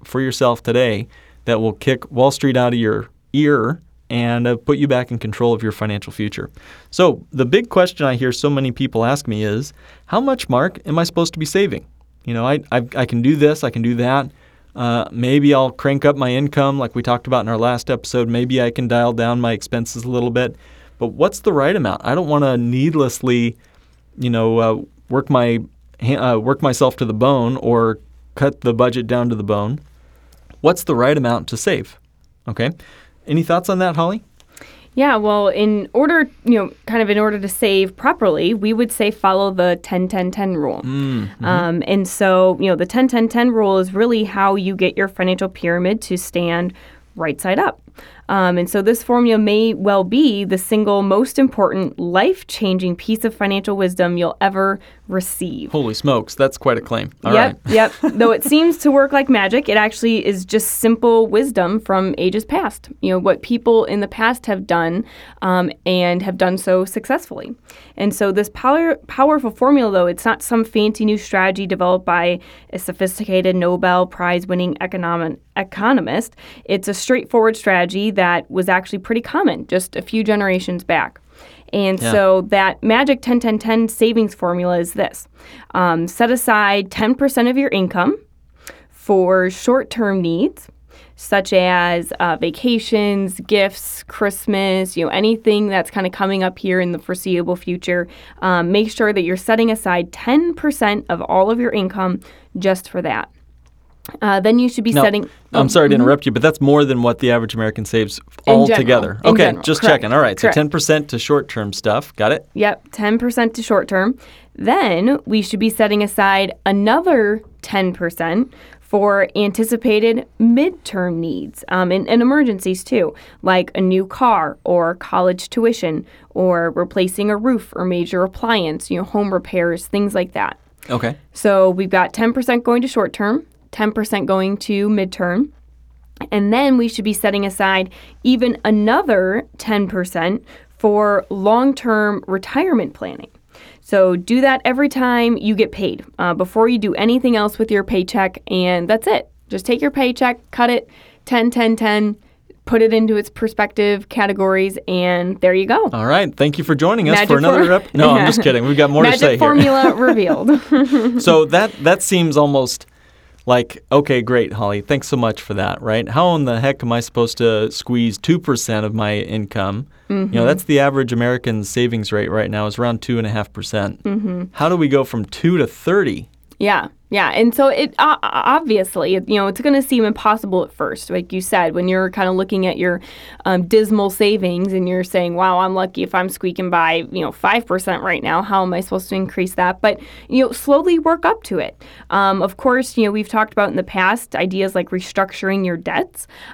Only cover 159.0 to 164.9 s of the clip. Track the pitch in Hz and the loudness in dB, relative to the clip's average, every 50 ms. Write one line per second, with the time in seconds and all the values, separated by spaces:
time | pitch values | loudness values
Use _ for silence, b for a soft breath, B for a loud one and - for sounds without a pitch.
159 | 160 240 254 247 285 285 233 - 311 294 294 285 277 277 269 269 269 - - 220 | 6 6 4 4 4 4 4 4 4 4 6 6 6 6 4 4 4 2 2 4
160 | 254 254 - 220 190 170 147 - - 247 294 262 - - 302 254 277 247 285 254 | 2 2 4 4 2 0 0 0 4 4 4 4 4 2 2 4 4 4 2 2
161 | 220 247 240 247 - 175 165 160 156 147 156 180 214 214 - - 143 160 170 160 | 2 2 0 0 2 4 6 6 4 4 4 2 2 2 -2 0 2 2 2 2
162 | - - 196 180 170 160 135 147 147 143 139 135 127 123 - - - _ b b | 2 0 2 2 2 2 4 4 2 4 2 0 0 -2 -4 -10 -12 _ b b
163 | b b b b b b b b b 123 123 123 120 - - - - - 131 143 | b b b b b b b b b 2 2 2 2 -2 -8 -14 -4 0 2 2
164 | 143 - 135 123 113 117 123 120 107 - 104 104 104 101 101 101 - - | 2 2 0 0 0 0 2 0 0 0 -4 -4 -4 -4 -4 -4 -2 -2